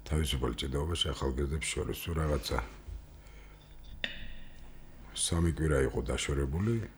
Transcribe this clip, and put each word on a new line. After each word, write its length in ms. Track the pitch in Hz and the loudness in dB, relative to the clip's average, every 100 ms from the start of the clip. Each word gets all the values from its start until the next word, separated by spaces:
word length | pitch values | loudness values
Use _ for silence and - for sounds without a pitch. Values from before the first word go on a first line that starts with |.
თავისუფალ 520 | - 78 76 67 64 57 | 2 2 2 2 0 0
ჭიდაობაში 480 | 67 67 78 85 - 69 | -2 0 0 0 0 2
ახალგაზრდებს 520 | 69 65 71 76 - | 0 2 0 0 -2
შორის. 240 | - - - | -2 -2 -4
სულ 120 | - 80 | -2 2
რაღაცა 380 | 78 73 - - - - - - - - - - - - - - - - - - - - - - - - - - - - | 4 2 2 -2 -2 -10 -10 -10 -12 -18 -18 -18 -18 -18 -18 -16 -12 -6 -6 -4 -8 -8 -10 -12 -14 -14 -14 -16 -12 -4
სამი 360 | - 85 85 80 | 2 6 4 4
კვირა 220 | 78 71 67 | 4 6 6
იყო 120 | 64 | 2
დაშორებული 720 | 62 62 - 69 67 78 104 117 92 | 0 0 2 2 2 2 2 2 -2